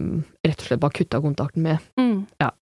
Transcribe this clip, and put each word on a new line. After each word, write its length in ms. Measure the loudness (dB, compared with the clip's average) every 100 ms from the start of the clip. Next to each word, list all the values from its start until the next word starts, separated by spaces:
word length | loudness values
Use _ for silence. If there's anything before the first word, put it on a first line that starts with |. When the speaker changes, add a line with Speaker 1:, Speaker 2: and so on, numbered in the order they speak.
| -2 -2 -4 _ -2
Speaker 1:
rett 140 | 0
og 60 | -2
slett 120 | 0
bare 120 | 2 0
kuttet 260 | 0 0
kontakten 400 | 0 0 -2 0
med. 180 | 0 0 -2 0
Speaker 2:
Mm. 260 | 2 0 -2 -2
Speaker 1:
Ja. 120 | -4 -4